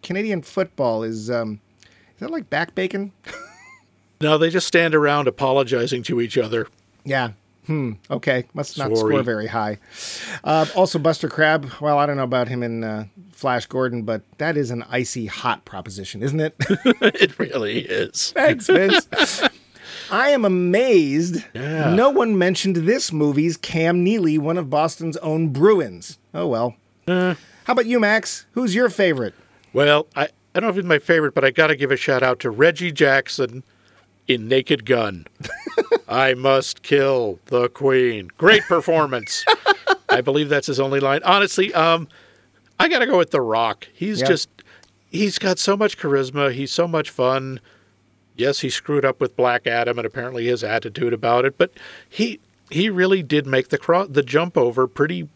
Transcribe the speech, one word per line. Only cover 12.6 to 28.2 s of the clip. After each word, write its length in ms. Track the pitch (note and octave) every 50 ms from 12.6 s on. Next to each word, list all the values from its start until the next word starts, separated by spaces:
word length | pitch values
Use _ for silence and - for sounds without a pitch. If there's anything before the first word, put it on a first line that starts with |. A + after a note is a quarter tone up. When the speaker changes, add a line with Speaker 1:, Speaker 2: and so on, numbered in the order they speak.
| A#2+
Speaker 1:
in, 220 | A#2 A#2 A2+ A2+
uh, 220 | A2 G#2+ G#2+ A2 G2 _ G3+ - - -
Flash 340 | - - C3+ B2 A#2+ A2
Gordon, 360 | - - C3 B2+ B2+ A#2+ A#2+ A2
but 200 | G#2 A2+ G#2+ - _ _ _
that 180 | D3 D#3+ E3
is 140 | D3 C#3+ A#2
an 140 | A#2+ A#2 A2+ -
icy 360 | A#2+ B2+ B2+ - - B2 A2+
hot 380 | G#2 - - - B2+ A2 - _
proposition, 580 | - - F#2+ F2+ - F#2 G2+ F#2+ - - G#2 A2
isn't 180 | C#3 C#3 D#3
it? 140 | D#3 D#3 - _
<laughs> 20 |
Speaker 2:
<laughs> 80 | C#3 - G3+ - - C4+ A#3+ -
It 380 | - G3+ - - G#3+ E3+ - _
really 420 | - B2 - C3+ A2 G#2 G#2+ A#2+
is. 520 | - - - G2 - - - - - - -
Speaker 1:
Thanks, 340 | - C4 D4+ D4 B3+ G#3
Vince. 420 | - F#4 E4+ F#3+ G3 G4+ F4+ - _
<laughs> 320 | - - D4+ - - - - - - - _ _ _ - - - - - - -
I 180 | - G#3+ B3 C#4+
am 140 | C#4+ C4+ A3
amazed 1000 | G3+ F#3 F3+ F3+ F3+ F3+ G#3 B3 C4 A#3 F#3 D#3 C#3 C3+ D3+ E3+ F3+ E3+ - - - _
Speaker 2:
Yeah. 380 | A2+ B2+ D3 D#3+ D#3+ D#3 D#3 E3+
Speaker 1:
no 160 | G3 A#3+ C#4
one 280 | C#4+ D#4+ A#3+ A#3 G#3+ F#3+
mentioned 380 | F3 F#3 F#3+ - - F#3+ F#3+
this 360 | E3+ D#3+ E3+ A#3 C4+ - - E3+
movie's 440 | D3+ D3+ D3 C#3+ C#3+ D#3 E3+ E3
Cam 480 | - - - - E3 D#3+ E3 F3 F3 F3
Neely, 340 | F#3 A3 A3+ F#3 D#3+ D3+ D#3
one 200 | C#3+ D3 E3 F3+
of 120 | E3+ C3+
Boston's 460 | C#3 D3 D#3 E3 - - E3 E3 D3+ -
own 300 | - D#3+ D#3 D#3+ E3 D#3
Bruins. 720 | C3 C3+ D#3 G3+ G#3+ F#3+ D#3 A2 F2+ E2+ - - - _ _ _ -
Oh, 140 | E3 F3
well. 300 | E3+ B2 A2+ A#2+ B2 A#2 _ _ _ _ _ _ -
Speaker 2:
Uh. 260 | F3+ F3+ F3+ F3+ E3+ - - - _ - _
Speaker 1:
How 80 | - B3+
about 140 | B3 A#3+
you, 120 | A3+ B3 A#3+
Max? 480 | G#3+ G3+ G#3+ A3